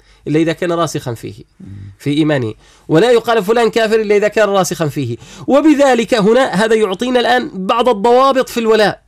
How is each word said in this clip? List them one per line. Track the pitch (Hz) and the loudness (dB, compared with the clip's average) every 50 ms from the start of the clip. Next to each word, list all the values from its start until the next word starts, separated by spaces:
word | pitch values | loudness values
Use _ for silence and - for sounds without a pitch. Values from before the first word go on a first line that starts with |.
| _ _ _ _ - 143 | _ _ _ _ -8 -4
إلا | 147 156 | -2 0
إذا | 165 160 160 | 0 0 -2
كان | - 190 175 | -4 -4 -4
راسخا | 170 170 170 147 - 151 - 131 117 | -2 -2 -2 -4 -4 -8 -8 -8 -10
فيه، | - - 110 101 - - _ _ - - - 98 101 98 101 - _ | -10 -12 -16 -16 -18 -20 _ _ -20 -20 -20 -20 -18 -20 -20 -18 _
في | - 139 | -6 -4
إيمانه، | 147 147 160 151 151 139 123 110 107 _ _ _ _ _ _ - | -2 0 0 0 0 -2 -4 -6 -10 _ _ _ _ _ _ -2
ولا | 151 156 202 240 | 0 2 2 4
يقال | 247 233 233 233 233 226 190 | 2 2 2 0 -2 -2 0
فلان | 180 233 240 233 220 | 0 0 0 0 0
كافر | 220 226 226 214 220 220 | 0 0 -2 0 0 -2
إلا | 220 202 208 | 0 2 0
إذا | 208 196 208 | 2 0 0
كان | 202 226 214 202 | 0 0 0 0
راسخا | 196 196 180 - 180 - 170 151 | 2 0 0 -2 -2 -4 -6 -6
فيه. | - 156 139 117 120 - - - - - 147 - | -4 -6 -6 -6 -8 -10 -14 -20 -20 -12 -4 0
وبذلك | 247 285 294 320 302 262 285 277 254 233 233 - 254 | 2 2 4 4 4 4 4 2 2 2 0 -2 0
هنا | 226 190 208 233 247 269 | 2 2 4 4 4 2
هذا | 214 160 175 220 220 226 | 0 0 0 0 2 2
يعطينا | 220 214 196 190 190 247 247 254 247 | 2 0 0 -2 -4 -4 -2 0 0
الآن | 233 226 247 254 233 - - | 0 2 0 0 -2 -4 -10
بعض | 190 185 196 233 240 247 247 | -8 -4 -4 -2 0 2 0
الضوابط | 240 202 196 240 240 247 269 269 269 262 247 - | 0 0 2 2 4 4 4 4 2 0 -2 -4
في | - 240 | -4 -4
الولاء. | 226 220 220 220 214 190 143 - _ | 0 2 2 4 2 2 0 -4 _